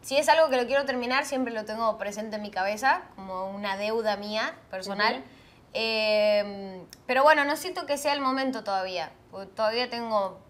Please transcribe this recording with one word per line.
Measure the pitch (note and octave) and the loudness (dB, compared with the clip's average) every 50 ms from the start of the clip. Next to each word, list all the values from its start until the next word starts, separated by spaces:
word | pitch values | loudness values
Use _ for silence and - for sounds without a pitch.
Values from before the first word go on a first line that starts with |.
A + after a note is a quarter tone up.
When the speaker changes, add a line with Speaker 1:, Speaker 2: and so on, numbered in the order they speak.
Speaker 1:
si | - - C4 C#4 | -8 0 0 2
es | D4+ - | 6 6
algo | D4+ D#4+ D#4+ D#4 | 6 6 6 6
que | C4 B3+ | 4 2
lo | B3 | 2
quiero | A#3 C4 C#4 C#4 | 2 2 0 2
terminar, | C#4 B3+ B3 A#3+ A#3+ B3+ C4+ D4 | 0 -2 -2 -2 0 0 0 0
siempre | C#4 C#4+ C4 C4 A#3 A#3 | 0 -2 -2 -2 -2 -4
lo | G#3+ G#3+ | -6 -6
tengo | G#3 G#3+ A3 A#3 A3+ G#3+ A3 | -6 -4 -2 0 0 0 0
presente | G3 G3+ G3+ G#3 G#3+ A3 G#3+ G#3+ | -4 -8 -6 -6 -8 -6 -6 -8
en | |
mi | G#3 G#3 | -8 -6
cabeza, | G3+ F#3 F#3 G3 G#3 G#3+ A#3 C4 - F4+ F4+ - - | -4 -2 -2 -2 -2 0 2 2 2 2 0 -10 -16
como | - F#3+ F#3+ F#3+ F#3 F#3+ F#3+ | -16 -12 -8 -6 -6 -6 -6
una | G3 G3+ G3+ G3+ G3 G3 | -8 -6 -4 -4 -4 -2
deuda | G#3 G#3+ A3 A#3 A3+ G#3+ G#3 G3 | -2 -2 -2 0 0 0 0 -2
mía | G3+ G#3 G#3+ A3 A#3 D4 E4 - - - | -4 -6 -4 -2 -4 -4 -6 -10 -16 -12
personal. | - F#3+ F#3 G3 G3 G3 G#3 A3+ B3+ C4 | -10 -10 -8 -6 -2 0 2 0 0 0
Speaker 2:
Ujú. | C4 - - - - - - - - - - | -8 -14 -20 -20 -20 -20 -20 -20 -20 -10 -6
Speaker 1:
Em, | - A3+ A3+ A3 A3 A3 G#3+ G#3+ G#3+ G#3 G#3 G#3 G#3 G3+ G3+ G3+ G3 G3 G3 F#3+ F#3 E3+ - - - - | -4 -2 -2 0 0 0 2 2 4 4 4 4 2 2 -2 -6 -10 -10 -10 -12 -14 -16 -18 -20 -20 -4
pero | - B3+ B3+ C4+ | 0 2 6 8
bueno, | - - - C#4+ | 8 8 6 6
no | C#4+ D4+ | 0 0
siento | D#4 - F4+ F4+ F#4 E4+ | -2 -4 -6 -6 -6 -4
que | - C#4+ C#4+ | -4 -4 -2
sea | C#4+ D4+ C#4+ | 0 0 0
el | D4 | 2
momento | C#4 C4 C4 C4+ C4 C4 B3+ A3+ G#3 | 0 0 0 0 0 -2 -2 -4 -4
todavía, | G3+ G3 F#3+ F#3 F#3+ F#3 F3 D#3+ - - - - - | -2 -2 -2 -2 -2 -4 -4 -6 -6 -10 -18 -20 -16
porque | - F#3+ G3 F#3 | -14 -14 -14 -14
todavía | - - A3 G#3+ A3 A#3 B3 B3 | -4 0 0 2 2 0 -2 -2
tengo | B3 A#3 A#3 A3+ A3 G#3 G3 F#3+ F#3+ F#3+ - - | -4 -6 -4 0 0 0 0 0 -4 -8 -20 -20